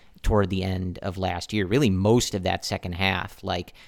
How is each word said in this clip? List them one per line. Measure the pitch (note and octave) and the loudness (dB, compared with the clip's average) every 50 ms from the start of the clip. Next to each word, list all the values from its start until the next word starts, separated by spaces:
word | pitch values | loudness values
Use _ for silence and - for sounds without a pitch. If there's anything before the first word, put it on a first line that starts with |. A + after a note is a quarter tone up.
| - - - - | -20 -20 -14 -4
toward | - - A2 G#2 G2+ F2+ | 0 2 4 4 4 2
the | F#2+ F#2 F#2 | 0 -2 -2
end | F#2+ F#2+ F#2 F#2 F2+ E2+ - | -2 -2 -2 -2 -4 -6 -6
of | - G2 F#2 G2 | -6 -8 -4 -2
last | F#2 F2+ F2 F2 - - | -2 -2 -2 -4 -6 -4
year, | - G#2+ F#2+ | -2 -2 0
really | F2 G#2+ C#3 D3+ G#2+ | 2 2 4 4 4
most | F#2+ F#2 G2 G#2 A#2 B2 A#2 - - | 4 4 4 4 4 4 2 0 -2
of | G2 F2+ | -2 -2
that | F#2 F2+ F2+ - | -2 -2 -2 -2
second | - G#2 - - F2+ F2 | -4 -6 -4 -4 -6 -4
half. | F2 F#2+ F#2+ F#2+ F2+ F2 F#2 - - - | -2 0 0 0 -2 -4 -8 -12 -10 -8
Like, | F#2+ F#2 F2+ - - - - - | -6 -6 -6 -6 -8 -14 -20 -20